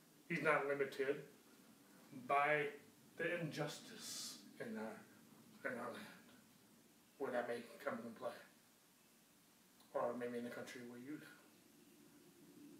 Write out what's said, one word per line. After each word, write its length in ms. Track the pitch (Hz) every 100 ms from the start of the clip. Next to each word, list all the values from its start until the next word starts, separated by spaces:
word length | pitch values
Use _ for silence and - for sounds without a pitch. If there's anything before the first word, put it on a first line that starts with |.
| - - -
He's 140 | 165
not 240 | 156 147 139
limited 500 | 139 135 - 135 147 - - - - - - - - - 127 123
by 400 | 143 143 151 147 - - - - -
the 240 | 170 170
injustice 1000 | 156 147 151 - - 110 - - - - - -
in 160 | 113 110
our, 920 | 110 107 - - - - - - 131
in 80 | 120
our 80 | 120
land, 380 | 110 - - - - - - - - - - - -
where 120 | 131
that 160 | 120 117
may 80 | 120 - -
come 100 | 139
into 240 | 117 117 110
play, 120 | - - - - - - - - - - - - - - - - -
or 200 | 139 120 120
maybe 200 | 123 120
in 60 |
the 60 | 120
country 300 | 123 - 127 120
where 120 | 120
you 120 | 131
live. 100 | 151 - - - - - - - - - - - - - - -